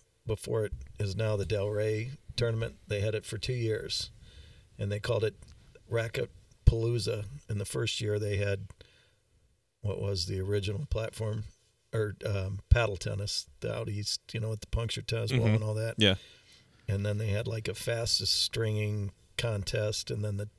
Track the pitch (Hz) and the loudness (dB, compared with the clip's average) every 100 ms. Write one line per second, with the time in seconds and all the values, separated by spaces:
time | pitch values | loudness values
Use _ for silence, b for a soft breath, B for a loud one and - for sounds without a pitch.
0 | _ _ - 107 - 113 107 - - - | _ _ -4 -4 -2 -2 -2 -4 -10 -4
1 | 101 95 110 107 90 104 101 104 110 107 | -2 0 2 2 2 0 0 2 2 0
2 | 120 143 - - 117 113 113 - - 104 | -2 -8 -10 0 0 2 -2 -6 -4 0
3 | 107 107 - 104 - 127 113 107 - - | 0 0 -4 -6 -2 0 0 0 -2 -6
4 | - - b b b b b - 101 104 | -6 -12 b b b b b -6 -2 -2
5 | 113 113 107 - - - - - - 113 | 0 2 2 -2 -12 -20 -20 -20 -4 -2
6 | 113 131 120 - - - - 113 113 117 | -2 -2 -4 -8 -20 2 4 6 2 0
7 | 104 110 104 139 - 107 101 131 117 - | 0 -2 -6 -10 -6 -4 -2 -2 -2 -2
8 | 104 104 104 101 101 98 101 - b b | 0 0 0 0 2 0 -4 -14 b b
9 | b b b _ _ _ _ _ 104 - | b b b _ _ _ _ _ -4 -2
10 | 101 98 87 98 92 104 98 101 147 110 | -2 -2 -2 -2 0 0 0 -2 -2 -2
11 | 110 - 107 107 107 - _ _ _ 113 | -2 -4 -4 -4 -6 -12 _ _ _ -2
12 | 107 - - 101 95 98 - 120 113 95 | 0 -2 -2 0 -2 -4 6 6 6 0
13 | 104 104 101 - - - 113 110 113 104 | -4 -4 -4 -6 -8 -8 -6 -4 -4 -4
14 | 104 - - 113 110 110 - 117 117 - | -2 -4 -6 -4 -4 -4 -2 -2 -2 -4
15 | - 113 110 131 113 110 107 107 113 113 | -2 -2 0 2 4 4 2 0 -2 6
16 | 104 95 B B B B B - - 101 | 6 6 B B B B B -10 -2 0
17 | 104 104 110 101 110 113 110 110 - 117 | 2 0 2 0 0 -2 -4 -4 -2 0
18 | 110 - - - - 113 110 107 104 104 | 2 2 2 2 2 2 2 2 2 0
19 | 101 - - - 117 104 95 113 107 107 | -2 -6 -8 -4 -2 -2 -2 0 0 -2
20 | - 120 104 101 104 | -4 -2 -2 -2 -6